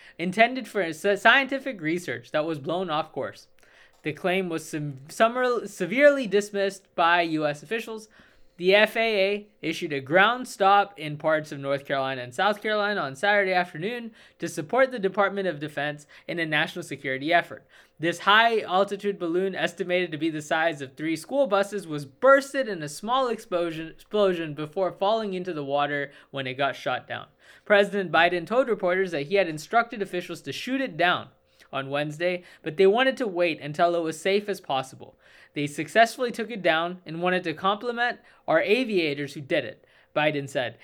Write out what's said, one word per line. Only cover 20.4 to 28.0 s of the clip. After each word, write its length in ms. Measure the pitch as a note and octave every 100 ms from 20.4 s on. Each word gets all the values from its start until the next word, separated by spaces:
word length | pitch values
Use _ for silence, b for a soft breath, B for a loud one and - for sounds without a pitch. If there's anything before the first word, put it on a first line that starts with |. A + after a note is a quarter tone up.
size 400 | D3 E3 E3 D3+
of 140 | C3 -
three 200 | D#3 D#3
school 320 | - C#4 B3+
buses, 400 | G3 G3 G#3 E3
was 180 | D3+ C3+
bursted 640 | - C4 C#4 C4+ C#4 B3
in 140 | F#3
a 60 | D3
small 380 | - G#3+ C4 B3+
explosion, 600 | A3 - F3 F3 D#3+ D#3+
explosion 680 | - - G#3 G3 E3+ D#3+
before 380 | D3 D3+ F#3+ F3+
falling 420 | E3+ G3 A3+ G#3
into 200 | F#3 F3+
the 100 | D#3
water 480 | C#3 C#3+ C#3+ C#3+ C#3 B B
when 160 | C#3 B2+
it 100 | C3
got 200 | C#3 B2
shot 320 | C#3+ B2 -
down. 180 | A#2 G2+ _ b b -
President 460 | G3+ G3+ G3+